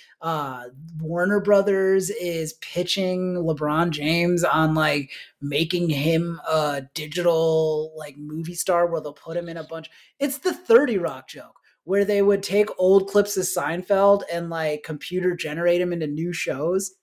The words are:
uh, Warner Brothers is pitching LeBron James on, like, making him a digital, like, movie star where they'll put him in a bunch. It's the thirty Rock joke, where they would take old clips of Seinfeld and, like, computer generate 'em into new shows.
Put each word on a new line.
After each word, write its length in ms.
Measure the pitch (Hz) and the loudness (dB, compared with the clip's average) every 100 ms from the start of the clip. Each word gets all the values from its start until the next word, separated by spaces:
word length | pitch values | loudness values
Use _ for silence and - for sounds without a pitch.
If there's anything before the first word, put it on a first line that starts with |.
| - _ | -20 _
uh, 420 | 165 156 143 127 123 135 160 160 | -6 -4 -4 -8 -14 -16 -16 -10
Warner 400 | 156 170 185 208 | -6 -2 0 2
Brothers 720 | 196 202 196 190 190 190 185 | 4 4 4 2 4 2 0
is 460 | 196 180 165 156 | -4 -4 -4 -4
pitching 800 | - - 175 180 196 185 185 185 | -8 -8 -4 -2 -2 -2 0 -2
LeBron 560 | 180 165 147 147 151 175 | -2 -2 -2 0 0 0
James 520 | 147 147 170 175 175 | -2 -2 0 2 2
on, 320 | 165 151 160 | 2 2 2
like, 360 | 156 151 147 135 - - _ | 2 2 0 -4 -14 -18 _
making 480 | 143 147 160 175 170 | -4 -2 0 0 0
him 500 | 139 151 165 170 165 - | 0 2 2 0 -6 -2
a 320 | 156 151 139 135 | 0 0 -4 -8
digital, 960 | - 151 175 175 160 165 160 156 151 156 | -10 -8 0 2 2 2 2 2 0 -4
like, 220 | 156 151 143 | -10 -14 -12
movie 380 | 151 156 165 | -10 -8 -8
star 320 | 175 - 175 175 | -6 0 2 2
where 160 | 165 | -2
they'll 100 | 147 | -6
put 240 | 143 - 165 | -12 -10 -8
him 140 | 170 | -8
in 80 | 165 | -12
a 60 | |
bunch. 260 | 156 165 156 - _ _ | -10 -12 -14 -20 _ _
It's 200 | 277 - | -6 -2
the 160 | 370 | -4
thirty 420 | - - 233 285 202 | -6 4 6 6 0
Rock 320 | 170 131 - | -2 -6 -14
joke, 320 | 139 - _ _ _ | -18 -20 _ _ _
where 220 | - 196 202 | -2 0 2
they 160 | 202 | 4
would 200 | 196 196 | 4 2
take 260 | - 202 208 - | 2 2 0 2
old 280 | 185 196 190 | 6 6 4
clips 300 | 208 202 196 | 2 2 -2
of 80 | |
Seinfeld 760 | 170 - 147 170 - 196 202 202 - | -2 -2 -2 -4 0 4 6 4 2
and, 160 | 170 170 | -6 -4
like, 340 | 165 156 151 | -4 -2 -4
computer 540 | - 151 - 180 185 170 | -6 -10 -6 -2 -2 -2
generate 460 | 151 156 175 175 | -6 0 2 2
'em 100 | 180 | 2
into 140 | 175 151 | -2 -4
new 260 | 151 170 | -4 -4
shows. 600 | 170 - 135 160 190 196 _ | -4 -4 -2 0 -2 -4 _